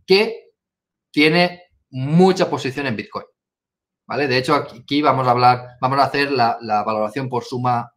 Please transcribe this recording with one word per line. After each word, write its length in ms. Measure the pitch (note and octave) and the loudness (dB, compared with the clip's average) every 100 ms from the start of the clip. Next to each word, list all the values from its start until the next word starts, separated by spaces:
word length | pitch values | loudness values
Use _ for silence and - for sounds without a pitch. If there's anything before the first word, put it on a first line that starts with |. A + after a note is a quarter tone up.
| - | 0
Que 460 | F#3+ A3+ - - _ _ _ _ _ _ | 2 2 -6 -16 _ _ _ _ _ _
tiene 540 | D3 D3+ E3+ F3 F3 _ _ _ | 0 2 4 0 -2 _ _ _
mucha 580 | C3 C3+ E3 F#3 F3+ F3 | -8 0 4 4 4 -2
posición 380 | C#3 C3+ C#3 C#3 | -2 -4 -6 -6
en 100 | G#2+ | -6
Bitcoin, 300 | G#2 F#2+ - _ _ _ _ _ _ _ - | -8 -14 -14 _ _ _ _ _ _ _ -8
¿vale? 220 | A#2 C#3+ | -4 0
De 100 | B2+ | 0
hecho, 160 | C3 | 0
aquí, 240 | C#3+ C#3 - | 0 -2 -14
aquí 240 | - C#3+ | -4 0
vamos 240 | D3 C3 B2+ | 2 2 2
a 60 | |
hablar, 440 | B2 B2 B2 - - | 4 4 2 -4 -6
vamos 180 | C3 C3+ | -2 0
a 60 | |
hacer 280 | C3+ C#3+ C#3 | 0 0 -2
la, 240 | C3 A#2 A#2+ | 0 0 -2
la 220 | A2+ G#2+ | -2 -2
valoración 440 | G#2+ A2 G#2+ C#3 C3 | -2 -4 -4 -6 -6
por 160 | B2 | -6
suma 480 | - B2+ B2+ A#2+ A#2+ | -6 -6 -2 -2 -6